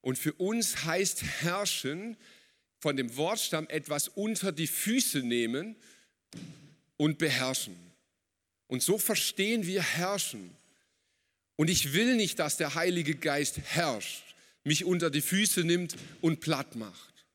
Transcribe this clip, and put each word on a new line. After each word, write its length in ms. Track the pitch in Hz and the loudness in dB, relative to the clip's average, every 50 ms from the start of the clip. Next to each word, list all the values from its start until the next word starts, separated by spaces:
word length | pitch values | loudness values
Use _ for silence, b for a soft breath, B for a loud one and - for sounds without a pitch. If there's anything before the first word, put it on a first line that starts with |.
Und 180 | - 127 131 - | 0 -2 -2 0
für 140 | - 151 - | -2 -2 -2
uns 500 | _ 185 196 220 233 220 - - - 139 | _ 0 0 2 2 0 0 -2 -2 -2
heißt 380 | 160 160 180 196 190 - - - - - - | 0 0 2 2 0 0 -2 -4 -6 -4 -2
herrschen 760 | 147 170 175 196 208 190 - - - 135 147 175 202 233 226 B B B B B B B B B B B _ _ | -2 0 0 0 0 -2 -2 -2 -4 -4 -6 -6 -8 -10 -12 B B B B B B B B B B B _ _
von 180 | - 151 139 | -2 -2 0
dem 200 | 135 127 120 117 | 0 -2 -4 -2
Wortstamm 520 | 127 156 175 214 220 - - - 160 160 - | 0 0 0 0 0 -2 -2 -2 -2 -2 -2
etwas 400 | 143 160 - - 147 147 - - | -4 -6 -4 -2 -2 -2 -2 -4
unter 440 | - - 202 220 220 185 - 196 | -4 -4 -2 -2 -2 0 -2 -2
die 140 | 170 143 165 | -2 -2 -4
Füße 540 | 139 - - - 202 226 269 240 - - 147 | -2 -2 -2 0 2 2 2 2 2 0 -2
nehmen 560 | 127 120 120 120 117 113 120 139 175 220 220 B B B B B B B B B _ _ - - - - - - - - - _ _ _ _ _ | 0 0 2 2 2 0 -2 -4 -6 -8 -12 B B B B B B B B B _ _ -16 -16 -16 -16 -18 -20 -20 -20 -20 _ _ _ _ _
und 160 | 147 156 151 | 2 2 2
beherrschen. 600 | - 165 151 135 127 131 131 131 - - 107 92 87 87 87 _ _ _ _ _ _ _ _ _ _ _ _ _ _ _ | 2 0 2 2 2 0 0 -2 -2 -4 -6 -12 -16 -20 -20 _ _ _ _ _ _ _ _ _ _ _ _ _ _ _
Und 160 | _ 131 127 | _ -2 -2
so 160 | - - 190 214 | 2 2 2 2
verstehen 680 | - - 214 - - - - - 196 208 233 233 196 | 2 0 0 0 0 -2 0 0 2 2 2 2 2
wir 160 | 170 190 190 | 0 0 0
herrschen. 720 | 165 - - 160 175 185 202 196 - - - 107 92 87 - - _ _ _ _ _ _ _ _ _ _ _ _ _ _ _ _ _ _ _ | 0 0 0 0 0 0 0 -2 -2 -4 -4 -8 -12 -14 -16 -20 _ _ _ _ _ _ _ _ _ _ _ _ _ _ _ _ _ _ _
Und 120 | - 151 165 | 0 2 4
ich 260 | 185 - - 143 139 | 4 2 2 2 2
will 200 | 180 226 247 262 | 4 4 6 4
nicht, 220 | 226 208 180 - - | 4 2 2 0 -2
dass 200 | 160 151 - - | 0 0 0 0
der 160 | 165 143 139 | -2 -2 0
Heilige 400 | 165 165 180 180 175 160 143 156 | 2 2 2 2 2 0 0 -2
Geist 440 | 131 - 151 143 143 147 - - - | 0 0 0 0 2 0 0 -2 -6
herrscht, 760 | - - - 165 170 156 123 107 - - - - - - b b b b b b _ | -6 -2 0 2 2 2 0 -2 -4 -8 -10 -10 -12 -18 b b b b b b _
mich 200 | 143 156 - 175 | 0 0 2 2
unter 240 | 180 180 175 170 160 | 2 2 4 2 2
die 140 | 139 147 | 2 2
Füße 420 | - - 175 196 214 208 - 185 170 | 0 2 2 2 2 2 2 2 2
nimmt 320 | 165 170 180 180 160 - B B B B B | 4 2 2 0 -4 -8 B B B B B
und 200 | - 165 160 - | 2 2 2 2
platt 360 | - 156 156 135 139 - - | 0 -2 -2 -2 -2 -6 -8
macht. 500 | 120 110 101 90 - - - _ - - _ | -10 -10 -10 -12 -18 -20 -20 _ -20 -20 _